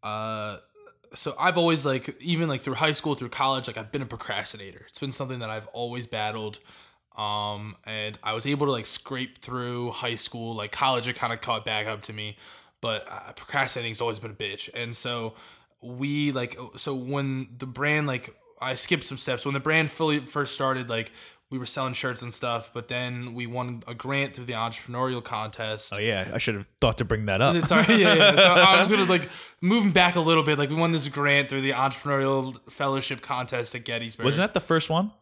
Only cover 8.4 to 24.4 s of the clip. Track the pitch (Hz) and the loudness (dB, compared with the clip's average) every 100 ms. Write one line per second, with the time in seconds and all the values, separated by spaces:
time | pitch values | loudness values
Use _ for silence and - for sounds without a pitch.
8.4 | 127 143 143 123 107 - - 131 127 - | -2 0 0 0 -2 -6 -6 -8 -8 -10
9.4 | - 123 123 120 120 117 123 113 - 120 | -10 -6 -6 -4 -6 -4 -6 -4 -6 -6
10.4 | 113 113 104 - 135 127 120 120 123 117 | -8 -6 -8 0 2 2 -2 -4 -4 -4
11.4 | - 113 110 107 107 107 - 107 107 104 | -4 -4 -2 -4 -4 -6 -10 -10 -10 -12
12.4 | - - _ _ 117 110 - - - - | -20 -20 _ _ -4 -4 -6 -14 -16 -18
13.4 | - 143 131 131 117 107 117 107 113 101 | -6 -2 0 -2 -4 -4 -4 -4 -10 -8
14.4 | 104 101 - 117 117 117 123 120 113 110 | -8 -8 -10 -10 -8 -8 -6 -6 -6 -10
15.4 | - - _ _ 120 123 139 147 147 131 | -20 -20 _ _ -14 -6 -4 0 0 0
16.4 | 123 - 123 98 - 135 123 139 139 131 | -4 -8 -16 -8 -6 -4 -4 -2 -2 -4
17.4 | 131 123 131 120 147 151 147 127 - - | -6 -10 -12 -4 0 0 0 -4 -6 -20
18.4 | _ _ 127 127 - 165 - 131 - 123 | _ _ -6 -4 0 0 -2 -6 -4 -4
19.4 | 143 139 143 160 156 - 160 151 127 151 | -2 -2 2 2 2 0 0 0 -2 -6
20.4 | 139 - 135 131 120 113 110 - - _ | -4 -2 -2 -2 -2 -6 -6 -12 -20 _
21.4 | _ 135 123 - 131 123 135 117 120 117 | _ -10 -6 -4 -4 -4 -4 -6 -8 -6
22.4 | 123 117 113 120 120 123 123 123 123 117 | -4 -4 -6 -12 -6 -6 -4 -6 -8 -8
23.4 | 120 120 123 120 - 117 127 139 139 139 | -6 -4 -6 -8 -10 -10 -4 -2 -2 -6